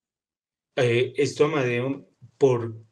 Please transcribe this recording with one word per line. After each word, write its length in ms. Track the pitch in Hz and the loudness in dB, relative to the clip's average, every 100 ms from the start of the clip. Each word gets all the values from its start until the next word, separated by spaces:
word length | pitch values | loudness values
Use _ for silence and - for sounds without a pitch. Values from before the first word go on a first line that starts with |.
| _ _ _ _ _ _ _ - | _ _ _ _ _ _ _ -2
eh, 360 | 120 117 127 - | 0 2 0 -2
esto, 280 | 143 - 151 | -2 2 0
Amadeo, 600 | 156 123 120 131 135 - _ - - | 2 -2 -2 -4 -6 -12 _ -20 0
¿por 360 | 139 120 113 113 - | 2 2 -4 -10 -18